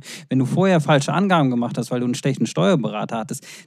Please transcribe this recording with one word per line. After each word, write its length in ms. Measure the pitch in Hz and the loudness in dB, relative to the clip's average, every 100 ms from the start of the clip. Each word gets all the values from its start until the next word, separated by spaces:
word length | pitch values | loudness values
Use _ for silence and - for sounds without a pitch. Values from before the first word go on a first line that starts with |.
| - - - | -10 -14 -2
Wenn 100 | 131 | 0
du 60 | 127 | 0
vorher 340 | 165 190 170 | 2 4 4
falsche 320 | 143 147 139 | 4 2 2
Angaben 380 | 160 196 170 131 | 0 2 4 2
gemacht 280 | 120 120 - | 0 -2 -4
hast, 120 | 117 | -4
weil 100 | 123 | -4
du 40 | |
einen 100 | 123 | -2
schlechten 320 | 123 139 135 113 | -2 -2 -2 -2
Steuerberater 680 | 151 190 170 107 104 110 113 | 0 2 2 0 -4 -6 -6
hattest, 280 | - 143 - - | -8 -10 -14 -20